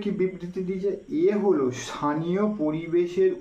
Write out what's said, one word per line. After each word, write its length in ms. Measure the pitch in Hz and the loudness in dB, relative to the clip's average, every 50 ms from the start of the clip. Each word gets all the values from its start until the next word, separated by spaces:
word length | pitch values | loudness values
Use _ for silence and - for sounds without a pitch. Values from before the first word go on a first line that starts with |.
কি 80 | - 202 180 175 | 0 -2 0 2
বিবৃতি 420 | 185 185 185 - 175 175 - 196 180 | 0 0 0 -6 -10 -8 -6 -6 -4
দিয়েছে? 240 | 175 196 185 190 202 - - - - 143 156 175 | -4 -4 -2 0 -2 -2 -2 -6 -4 0 2 4
এ 20 | 196 208 208 208 | 4 4 4 2
হলো 220 | 202 170 147 131 123 123 - - | 2 4 4 2 0 -2 -4 -8
স্থানীয় 600 | - - - 147 147 151 160 165 175 180 202 208 208 214 - | -10 -6 -2 -2 -2 0 0 -2 -2 0 0 0 0 0 0
পরিবেশের 680 | 151 151 156 165 165 160 165 175 175 175 175 190 190 185 175 - | -2 -2 -2 -2 -4 0 0 0 0 0 2 2 2 2 2 0